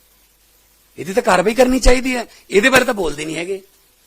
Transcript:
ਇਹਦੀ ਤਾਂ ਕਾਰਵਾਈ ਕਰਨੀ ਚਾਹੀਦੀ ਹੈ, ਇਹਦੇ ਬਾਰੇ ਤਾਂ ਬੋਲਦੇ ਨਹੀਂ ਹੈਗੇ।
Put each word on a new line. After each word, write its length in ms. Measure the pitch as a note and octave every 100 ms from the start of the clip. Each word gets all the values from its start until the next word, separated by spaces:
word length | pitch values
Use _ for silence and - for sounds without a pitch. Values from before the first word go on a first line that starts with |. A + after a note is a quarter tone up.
| _ _ _ _ _ _ _ _ _ -
ਇਹਦੀ 140 | D3
ਤਾਂ 100 | G3
ਕਾਰਵਾਈ 320 | A3+ F3+ F#3
ਕਰਨੀ 260 | A#3 B3+ B3+
ਚਾਹੀਦੀ 360 | - B3+ B3+ B3
ਹੈ, 100 | G#3+ - _
ਇਹਦੇ 200 | F#3+ C4
ਬਾਰੇ 140 | C4
ਤਾਂ 100 | B3+
ਬੋਲਦੇ 300 | G#3 D#3+ B2+
ਨਹੀਂ 120 | D#3 D#3+
ਹੈਗੇ। 260 | F3 G3 - _ _ _